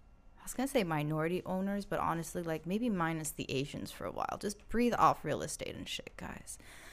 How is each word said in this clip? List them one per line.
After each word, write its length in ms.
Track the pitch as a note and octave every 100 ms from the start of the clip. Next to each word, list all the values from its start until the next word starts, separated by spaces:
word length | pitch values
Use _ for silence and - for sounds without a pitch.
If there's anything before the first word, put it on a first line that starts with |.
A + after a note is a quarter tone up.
| - - - -
I 20 |
was 120 | -
gonna 120 | - C4+
say 160 | B3+
minority 600 | F3 D#3 D3 D#3 E3 F3+ -
owners, 380 | F#3 G3 G3+
but 160 | F#3+ -
honestly, 420 | D#3+ E3 D#3+ F3+
like, 240 | E3 D#3 D#3+
maybe 220 | G#3 B3
minus 420 | F#3+ E3 D#3+ D3+
the 160 | - -
Asians 420 | C3+ D3 - -
for 140 | - E2+
a 40 |
while. 280 | - - -
Just 260 | G#3 G3+ -
breathe 240 | A3 A#3+ -
off 260 | D#3 C3+
real 180 | D3 A2
estate 340 | D#2 - - -
and 100 | -
shit, 280 | - - -
guys. 420 | - - - - - - -